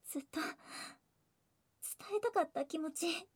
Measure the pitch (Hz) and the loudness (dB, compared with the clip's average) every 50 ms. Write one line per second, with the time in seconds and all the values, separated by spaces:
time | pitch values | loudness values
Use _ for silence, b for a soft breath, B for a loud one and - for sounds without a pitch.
0 | _ - - 277 269 _ - 311 311 311 - B B B B B B B B B | _ -6 -6 -6 -6 _ -4 -2 -2 -2 -4 B B B B B B B B B
1 | B _ _ _ _ _ _ _ _ _ _ _ _ _ _ _ - - - _ | B _ _ _ _ _ _ _ _ _ _ _ _ _ _ _ -8 -8 -8 _
2 | - - 392 415 - 466 440 403 320 302 _ - 277 277 - 320 311 311 311 - | -6 2 2 4 4 6 6 6 4 4 _ -2 -2 -2 -2 -2 -2 -2 -2 0
3 | 330 339 330 339 370 _ _ | 0 0 0 -2 -6 _ _